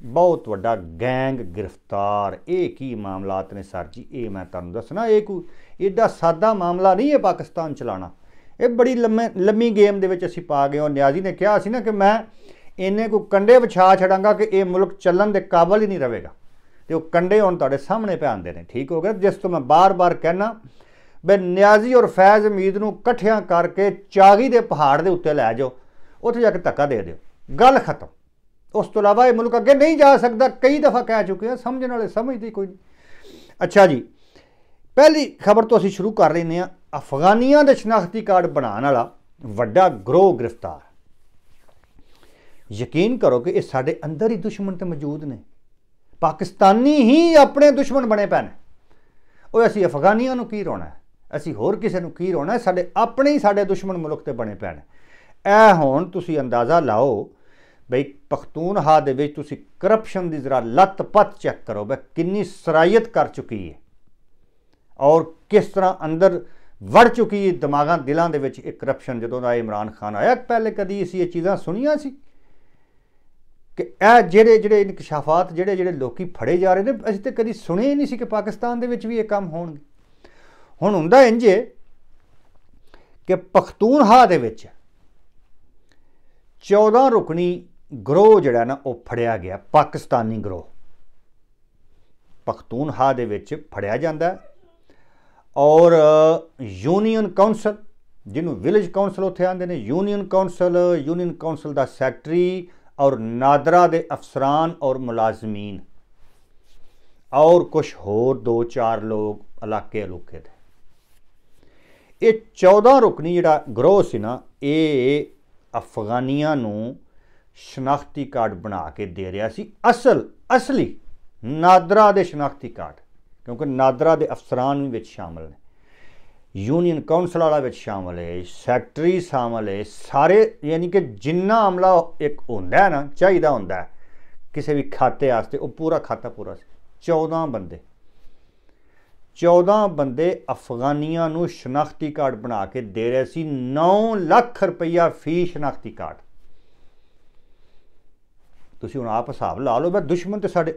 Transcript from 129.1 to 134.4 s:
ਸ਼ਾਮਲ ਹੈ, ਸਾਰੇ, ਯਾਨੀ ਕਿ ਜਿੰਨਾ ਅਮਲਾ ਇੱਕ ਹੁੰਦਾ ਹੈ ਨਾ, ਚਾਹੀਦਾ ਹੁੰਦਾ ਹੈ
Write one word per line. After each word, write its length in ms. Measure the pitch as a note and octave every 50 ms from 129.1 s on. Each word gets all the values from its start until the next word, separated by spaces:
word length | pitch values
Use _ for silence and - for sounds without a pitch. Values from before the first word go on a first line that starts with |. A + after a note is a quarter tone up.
| F3+ F#3
ਸ਼ਾਮਲ 480 | F3 - - C3 A#2+ A#2 A#2 A2+ G#2+ G2+
ਹੈ, 140 | G2 G2+ G#2
ਸਾਰੇ, 760 | - - - - - - C3+ D3 F#3 F#3 G#3+ A3 A3 - - -
ਯਾਨੀ 260 | D3 D#3+ D#3+ F3 F3
ਕਿ 100 | F3+ G3
ਜਿੰਨਾ 640 | F3 B2 G#2+ G2+ - C#3+ E3 F3+ F#3 G3 A3 A3+ G#3+ F#3+
ਅਮਲਾ 240 | F3+ F3+ F#3 F#3 F#3 E3 - - - -
ਇੱਕ 200 | D3+ D3 - - - -
ਹੁੰਦਾ 340 | A#2 G2+ F#2 F#2 F#2+ E3 G3+
ਹੈ 40 | F#3+
ਨਾ, 180 | D#3 C#3 D3 C#3+ -
ਚਾਹੀਦਾ 340 | - F3 F#3+ F#3+ E3+ D3+ D3+
ਹੁੰਦਾ 240 | C#3 A2+ G2 F2+ F#2+
ਹੈ 160 | F2+ F2 - - - - - - - - - - -